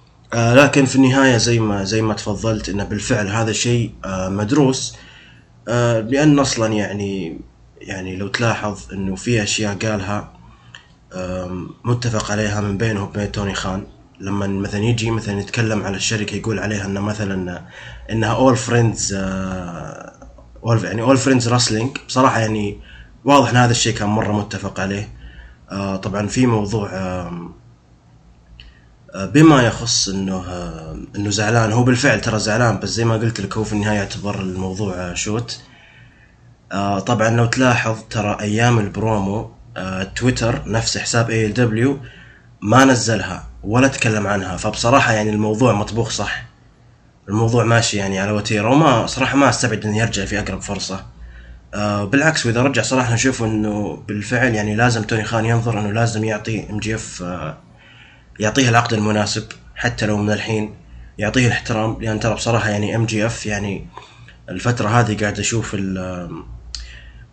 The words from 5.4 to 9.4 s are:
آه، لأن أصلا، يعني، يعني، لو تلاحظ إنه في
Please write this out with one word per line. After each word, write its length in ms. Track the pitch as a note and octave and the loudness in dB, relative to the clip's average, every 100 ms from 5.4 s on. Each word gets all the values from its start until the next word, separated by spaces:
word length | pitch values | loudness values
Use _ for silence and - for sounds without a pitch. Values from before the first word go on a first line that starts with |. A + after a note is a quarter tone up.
| _ - - | _ -14 -2
آه، 320 | A#2+ A#2+ A2+ | 0 2 0
لأن 380 | A2 C#3 D3+ C#3+ | 0 2 6 6
أصلا، 280 | B2+ - A2 | 4 0 0
يعني، 680 | G#2+ F#2+ G2+ G2+ G2 E2 - - _ - - | 0 -2 -4 -4 -4 -6 -10 -16 _ -20 -20
يعني، 360 | - F#2+ F#2 F#2 | -12 -10 -8 -6
لو 120 | G2+ | -6
تلاحظ 520 | - A#2 G#2 G#2 G2 - | -2 0 0 -4 -8 -10
إنه 220 | G2 F#2+ | -6 -6
في 280 | F#2+ - A2+ | -4 -2 0